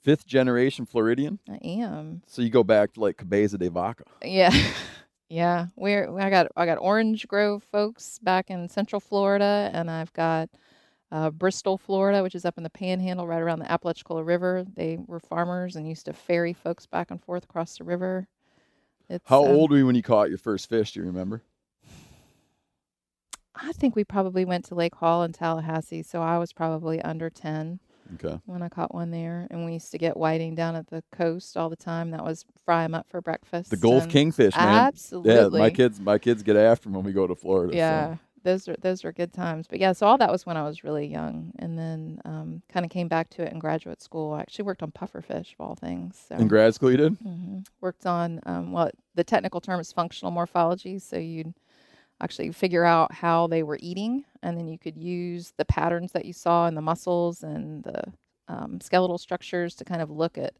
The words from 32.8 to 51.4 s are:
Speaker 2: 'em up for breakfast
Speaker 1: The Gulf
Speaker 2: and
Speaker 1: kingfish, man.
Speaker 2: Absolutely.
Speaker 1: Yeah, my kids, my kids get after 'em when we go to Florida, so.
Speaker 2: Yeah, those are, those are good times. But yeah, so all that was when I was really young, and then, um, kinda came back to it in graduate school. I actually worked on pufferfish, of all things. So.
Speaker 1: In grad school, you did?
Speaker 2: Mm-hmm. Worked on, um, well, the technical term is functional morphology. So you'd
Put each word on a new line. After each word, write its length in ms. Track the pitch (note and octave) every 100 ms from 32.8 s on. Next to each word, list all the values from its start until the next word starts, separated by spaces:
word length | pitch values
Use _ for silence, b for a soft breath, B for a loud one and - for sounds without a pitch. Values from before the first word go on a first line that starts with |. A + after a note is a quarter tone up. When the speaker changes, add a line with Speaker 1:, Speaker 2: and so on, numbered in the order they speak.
Speaker 2:
'em 100 | E3 E3
up 120 | -
for 120 | F3
breakfast 480 | F3 D#3+ - F3 F#3
Speaker 1:
The 80 | -
Gulf 260 | - C3
Speaker 2:
and 80 | E3
Speaker 1:
kingfish, 440 | D3+ D3+ D#3+ G#2+ D3
man. 120 | F3+ G#3+ C4
Speaker 2:
Absolutely. 460 | - - F#3 C3+
Speaker 1:
Yeah, 140 | A#2 G2+
my 220 | G2 A2
kids, 300 | - B2 G2+
my 180 | G2 G#2
kids 260 | A#2+ A2+
get 120 | G2+ G#2
after 340 | A2 A#2 G#2+
'em 40 | F#2+
when 80 | G2
we 60 |
go 140 | F#2+ F#2
to 80 | F2
Florida, 380 | F2+ F#2+ F2+
so. 40 | E3+
Speaker 2:
Yeah, 380 | D#3+ D#3+ D3+ E3 _ _
those 240 | F#3 F#3 -
are, 80 | E3+
those 220 | F#3 F#3 D#3+
are 60 |
good 200 | E3 F3
times. 340 | - F3 D#3+ E3
But 120 | -
yeah, 120 | F#3+
so 160 | F3+ G#3
all 100 | C4+
that 140 | G#3+
was 140 | F#3 -
when 120 | E3
I 60 |
was 200 | D3+ D3+
really 220 | - D3+ D3
young, 460 | D3+ D#3 D#3 E3 -
and 180 | E3 E3
then, 440 | E3 D#3+ D#3+ D#3+ -
um, 360 | D#3 D#3 E3 -
kinda 160 | F#3 E3+
came 180 | F3+ E3+
back 200 | E3 E3
to 120 | -
it 80 | E3+
in 60 | -
graduate 420 | D#3 D#3+ - E3
school. 320 | - D#3+ D#3
I 60 | D3+
actually 220 | - - G3+
worked 160 | F#3
on 100 | D#3+
pufferfish, 600 | - F#3+ - - - E3+
of 60 | -
all 140 | - -
things. 420 | - F2 F3 - -
So. 60 | -
Speaker 1:
In 120 | A2
grad 260 | G#2+ A2
school, 160 | A2 C3
you 60 | B2+
did? 220 | D3+ G3+
Speaker 2:
Mm-hmm. 400 | A3 F3 F3+ F#3+ F#3+ -
Worked 240 | F#3 F3+ F#3
on, 340 | F3 E3+ E3 -
um, 260 | E3+ F3
well, 180 | F3 E3 - _
the 100 | E3+ E3+
technical 340 | A3+ F#3+ F3
term 180 | - F3+
is 120 | E3
functional 400 | - E3+ - F#3
morphology. 680 | F3 E3+ F3 E3 F3 F#3 F#3+
So 180 | - -
you'd 360 | E3 E3